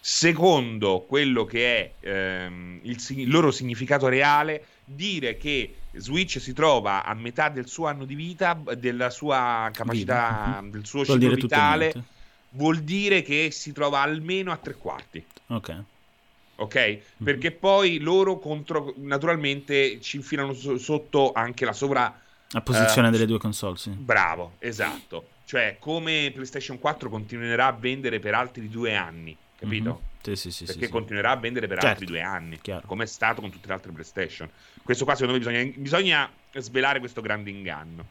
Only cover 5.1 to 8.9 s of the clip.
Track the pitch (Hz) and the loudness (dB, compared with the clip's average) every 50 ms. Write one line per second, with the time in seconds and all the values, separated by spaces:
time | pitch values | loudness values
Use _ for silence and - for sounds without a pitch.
5.1 | 190 160 135 120 113 - - 147 147 135 110 - - - - - - - 104 120 | -4 -2 -2 -4 -4 -4 -4 -2 -2 -2 -2 -4 -8 -12 -14 -12 -12 -12 -8 -4
6.1 | 139 175 190 170 - 131 - - 123 127 156 160 143 120 101 104 98 98 - - | -2 0 0 0 -4 -8 -6 -8 0 4 6 6 6 6 4 2 0 0 0 -2
7.1 | 110 110 117 120 120 - 156 151 147 131 123 - - - 165 151 143 139 135 131 | -6 -6 -6 -8 -2 0 0 0 0 -4 -8 -8 -8 -4 -4 -4 -4 -4 -8 -10
8.1 | 139 147 160 170 180 160 190 175 170 160 151 123 120 123 120 123 | -8 -8 -8 -8 -4 0 0 0 0 -2 -4 -8 -8 -2 -2 -2